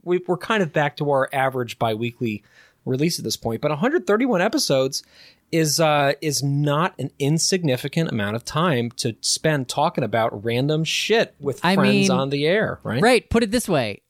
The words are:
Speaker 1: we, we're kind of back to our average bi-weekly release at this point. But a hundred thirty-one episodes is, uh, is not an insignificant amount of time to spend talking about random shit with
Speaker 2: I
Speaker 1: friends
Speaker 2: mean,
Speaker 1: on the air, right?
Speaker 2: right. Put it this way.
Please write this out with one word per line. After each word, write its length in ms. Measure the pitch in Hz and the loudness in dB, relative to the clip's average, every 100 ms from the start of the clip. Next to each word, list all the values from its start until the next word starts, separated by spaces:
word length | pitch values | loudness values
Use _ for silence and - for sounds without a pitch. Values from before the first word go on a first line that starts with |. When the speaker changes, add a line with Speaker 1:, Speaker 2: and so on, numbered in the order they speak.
Speaker 1:
we, 160 | 175 180 180 | -2 -2 0
we're 100 | 175 | -4
kind 280 | - 220 | 0 0
of 80 | 170 | 0
back 240 | 156 147 - | 0 0 0
to 120 | 147 | 0
our 160 | 139 131 | 2 2
average 460 | 139 135 131 117 - | 0 0 0 -4 -2
bi-weekly 640 | 117 107 120 117 120 104 - - - _ | -2 0 -4 -4 -4 -4 -10 -20 -20 _
release 360 | - 131 165 170 | -6 -2 0 -2
at 40 | |
this 120 | 113 - | -6 -6
point. 240 | 117 113 | -4 -2
But 100 | 147 | -2
a 60 | 147 | -2
hundred 280 | 233 311 | 0 0
thirty-one 360 | - 208 262 190 | 2 2 2 2
episodes 640 | 196 302 - 135 135 - - - - _ _ | 0 0 0 2 0 -4 -12 -20 -20 _ _
is, 300 | 165 156 139 | 0 0 2
uh, 320 | 160 147 139 143 | 2 4 2 0
is 220 | 156 135 | -2 -2
not 520 | 139 143 147 143 185 - | 0 0 2 2 0 -4
an 120 | 139 - | -10 -2
insignificant 920 | 139 160 - 190 160 123 143 165 165 | 0 0 0 0 0 -2 -2 -4 -2
amount 260 | 113 101 113 | -2 -4 -4
of 80 | |
time 460 | - 156 175 123 120 | -4 -2 0 0 -2
to 260 | - 123 107 | -4 -6 -4
spend 440 | - - 160 147 123 | -4 -2 0 0 -2
talking 380 | - 156 - | -2 0 0
about 400 | 117 113 113 110 | -2 0 0 -2
random 400 | 113 117 143 156 | -2 0 0 0
shit 500 | 160 - - 226 - - | -2 -2 0 0 0 -4
with 180 | 139 - | -6 -2
Speaker 2:
I 100 | 170 | 2
Speaker 1:
friends 160 | 190 202 | 4 4
Speaker 2:
mean, 200 | 202 - | 4 2
Speaker 1:
on 180 | 127 135 | 2 0
the 160 | 143 147 | 0 0
air, 340 | 202 170 87 | 2 0 -4
right? 180 | 107 113 | -4 2
Speaker 2:
right. 300 | 214 240 - | 4 4 2
Put 120 | 226 | 0
it 80 | 226 | 2
this 160 | 233 - | 0 0
way. 360 | 156 110 - | 0 0 -6